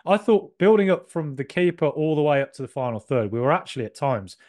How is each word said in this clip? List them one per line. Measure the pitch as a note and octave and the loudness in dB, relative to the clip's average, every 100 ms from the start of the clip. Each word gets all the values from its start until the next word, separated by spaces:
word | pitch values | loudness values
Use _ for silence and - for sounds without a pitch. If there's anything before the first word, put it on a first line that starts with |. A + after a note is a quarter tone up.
| D#3+ | -2
I | G#3 | 0
thought | - G#3 - - | 2 0 0 0
building | F#3 G#3+ G3 | 4 4 4
up | F3 - | 0 -2
from | E3 D3+ C3+ | -8 -6 -8
the | |
keeper | C3+ - F3+ E3+ D3+ | -6 0 0 0 -2
all | D#3 D#3 | 0 -2
the | D3+ | 0
way | D3+ C#3+ | 2 2
up | C3+ | 0
to | - | -8
the | C3 | -10
final | C#3 B2+ A2 | -6 -6 -6
third, | - C3 G#2+ | -2 -2 0
we | A#2 | 0
were | B2+ | 0
actually | F3 - - G#2+ | 0 -2 -8 -10
at | |
times | - C#3 A#2 F#2+ - | -6 -4 -4 -8 -18